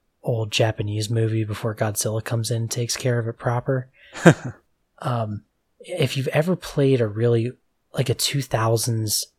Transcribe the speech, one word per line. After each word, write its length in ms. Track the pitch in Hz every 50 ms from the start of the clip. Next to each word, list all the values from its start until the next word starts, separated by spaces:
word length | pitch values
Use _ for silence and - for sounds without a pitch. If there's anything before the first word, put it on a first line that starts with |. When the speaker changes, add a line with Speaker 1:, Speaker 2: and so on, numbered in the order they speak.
| _ _ _ _ -
Speaker 1:
old 280 | - 123 113 113 104
Japanese 560 | - - 120 110 - - 107 104 104 107 107 104
movie 340 | 117 113 113 110 110 110 110
before 320 | 104 104 - - 117 107
Godzilla 480 | - 120 110 101 - - 113 107 113 -
comes 260 | - 120 117 110 -
in 120 | 120 113 113
and 80 | 110
takes 260 | - 123 120 113 -
care 200 | - - 131 120 120
of 80 | 113
it 100 | 113 - -
proper. 500 | - 127 117 120 - - 135 127 127 - _ _ - - - - -
Speaker 2:
<laughs> 60 | 175 139 - - 127 - - _ _ _ _ _ _ _ - -
Speaker 1:
Um, 420 | 139 127 117 113 110 104 - - _ _ _ _ _ _ _
if 360 | - - - - 139 123 -
you've 120 | 135 127
ever 280 | 135 - 147 160 180 180
played 460 | 170 - - - 147 139 135 135 123
a 60 | 117
really, 460 | 107 101 110 117 120 120 117 113 123 - - _ _ _ _ _ _ -
like, 160 | - 127 -
a 40 | 120
two 280 | - - - - 143
thousands 840 | 131 - - 113 113 113 113 113 110 120 117 110 110 104 - - - - _